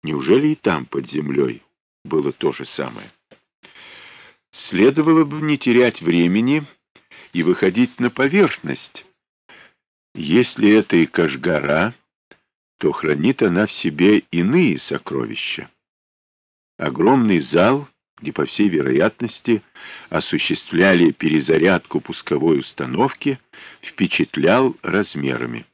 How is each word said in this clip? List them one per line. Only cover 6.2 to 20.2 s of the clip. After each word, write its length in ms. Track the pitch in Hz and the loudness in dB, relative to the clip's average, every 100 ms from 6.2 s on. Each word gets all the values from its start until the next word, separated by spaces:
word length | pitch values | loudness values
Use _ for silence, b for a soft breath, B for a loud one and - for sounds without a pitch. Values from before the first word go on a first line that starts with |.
| 85 98 120 151 147 _ _ _ B B B 87 | 2 2 2 0 -4 _ _ _ B B B -4
и 80 | |
выходить 560 | 82 90 - 95 123 - | 0 2 2 2 0 0
на 100 | 120 | -4
поверхность. 960 | - 135 185 185 - - - - - - _ _ _ _ b b b _ _ _ | 0 0 4 2 0 -10 -10 -12 -20 -20 _ _ _ _ b b b _ _ _
Если 560 | - 78 120 120 - 104 | -12 0 2 2 2 4
это 260 | 107 - 85 | 4 4 2
и 100 | 80 | 2
Кашгара, 880 | - 80 67 76 76 71 76 101 117 _ _ _ _ _ _ _ _ | 0 -2 -2 -4 -2 0 -2 -2 -6 _ _ _ _ _ _ _ _
то 140 | 78 | -4
хранит 500 | 71 78 73 90 131 | -2 -4 -2 0 0
она 220 | 107 87 - | 0 2 -2
в 80 | |
себе 460 | - - 73 90 104 - | -2 -6 0 4 2 0
иные 460 | 85 87 156 160 71 | -2 0 2 2 0
сокровища. 920 | - 71 - 71 57 55 - - 62 _ _ _ _ _ _ _ _ _ _ _ | -6 -8 -6 -8 -6 -8 -10 -10 -14 _ _ _ _ _ _ _ _ _ _ _
Огромный 640 | 78 64 92 135 113 90 | -8 0 2 4 4 2
зал, 480 | 69 85 98 139 143 _ _ _ | 2 2 2 2 -4 _ _ _
где, 100 | - | -10
по 140 | 73 71 | -6 -6
всей 240 | - 104 | 0 0
вероятности, 960 | 82 67 65 101 - 120 - - 208 B B B B B | 2 0 2 0 -2 -10 -8 -2 -2 B B B B B
осуществляли 1000 | 82 | -6